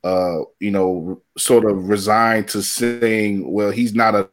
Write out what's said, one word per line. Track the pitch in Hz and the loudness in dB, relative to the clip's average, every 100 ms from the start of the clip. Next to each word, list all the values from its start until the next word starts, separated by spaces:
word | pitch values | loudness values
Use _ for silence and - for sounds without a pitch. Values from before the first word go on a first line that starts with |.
uh, | 90 92 90 82 - _ | 0 0 0 -4 -8 _
you | 101 | -4
know, | 98 92 90 82 92 _ - | 0 0 -2 -6 -10 _ -8
sort | - 120 | 4 4
of | 107 98 92 | 4 0 -2
resigned | 104 98 110 113 113 98 | -2 2 2 2 0 -2
to | 104 | -6
saying, | 101 - 120 120 117 110 107 101 71 | -6 -2 -4 0 0 0 0 -2 -4
"Well, | 98 104 | -2 -2
he's | 101 120 | 0 -2
not | 110 113 104 | 2 2 2
a | 95 | -2